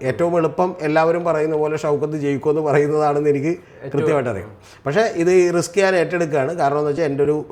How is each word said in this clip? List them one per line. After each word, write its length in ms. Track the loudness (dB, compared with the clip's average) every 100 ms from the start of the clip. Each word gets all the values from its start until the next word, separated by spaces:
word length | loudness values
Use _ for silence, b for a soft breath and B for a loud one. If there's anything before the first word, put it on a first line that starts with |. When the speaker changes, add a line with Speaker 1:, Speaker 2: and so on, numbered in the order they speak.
Speaker 1:
ഏറ്റവും 340 | -4 -2 0 2
എളുപ്പം 400 | 0 0 -2 -2
എല്ലാവരും 440 | -2 2 2 2
പറയുന്ന 320 | 0 0 0 0
പോലെ 200 | -2 -2
ഷൗക്കത്ത് 360 | -2 -2 -2
ജയിക്കുമെന്ന് 500 | -4 -2 -2 0 0
പറയുന്നതാണെന്ന് 680 | 2 2 2 2 0 2 0
എനിക്ക് 160 | 0 -2
Speaker 2:
ഏറ്റവും 440 | -4 -8 -18 -8
Speaker 1:
കൃത്യമായിട്ട് 380 | -2 0 0 -2
അറിയാം. 220 | -6 -10 -16 B B -4
പക്ഷേ 140 | 0
ഇത് 300 | 0 0 2
ഈ 200 | 4 4
റിസ്ക് 300 | 2 0 0
ഞാൻ 160 | 2 2
ഏറ്റെടുക്കുകയാണ്. 580 | 0 -2 -2 0 -2
കാരണം 240 | 0 0 0
എന്ന് 120 | 0
വെച്ചാൽ 140 | 0
എൻ്റെ 200 | -2 0
ഒരു 200 | 0 0 -4